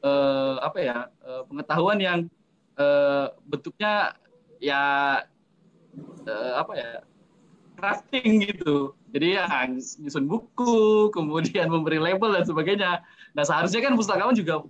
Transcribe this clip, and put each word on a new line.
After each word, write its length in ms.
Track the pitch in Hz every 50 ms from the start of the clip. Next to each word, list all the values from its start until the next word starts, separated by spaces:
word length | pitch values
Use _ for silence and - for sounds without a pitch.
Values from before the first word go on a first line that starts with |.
| -
eh, 520 | 139 139 143 139 139 135 135 135 135 135 131
apa 200 | 127 151 - 196 170
ya, 240 | 131 120 120 123 123
eh, 340 | _ _ _ 127 127 131 127 -
pengetahuan 560 | 139 143 147 - 151 165 170 190 208 208 190
yang, 240 | 185 180 175 170 170 _ _ _ _ _ _ _ _ _
eh, 560 | - 143 143 143 143 143 143 139 143 139 131 - - _ -
bentuknya 640 | 147 143 - 170 - _ 208 214 208 208 190 - - _ _ _ _ _ _ _ - -
ya, 240 | 123 143 143 139 143 143 139 139 139 139 139 127 - - _ _ _ _ _ _ _ _ _ _ _ _ - - - - - - - 110
eh, 260 | 110 104 120 127 123 131
apa 140 | 156 - -
ya, 160 | 143 120 117 117 - - _ _ _ _ _ _ _ _ _ _ _ _ _ - -
crafting 640 | - 196 208 - - _ - 240 254 226 214 220 196 202
gitu. 420 | 208 185 180 156 147 143 139 135 - _ _ -
Jadi 280 | - 143 151 175 185 202
ya 80 | 185 170 151 135 127 131 127
nyusun 540 | 127 131 - - - 151 143 139 156 135 143
buku, 840 | 180 233 - - _ - 247 240 233 226 220 214 214 214 214 208 208
kemudian 520 | 185 160 151 151 160 165 - - 202 170 160
memberi 260 | 165 165 160 160 160 160
label 400 | 156 170 190 190 220 220 202 185
dan 80 | 175
sebagainya. 560 | - 170 151 156 160 202 202 196 180 175 170 - - - _ - -
Nah, 120 | _ 147 147
seharusnya 380 | 143 160 151 170 180 180 233
kan 140 | 233 277 254
pustakawan 400 | 233 220 196 202 190 196 233 254
juga 280 | 220 185 156 160 156 156 -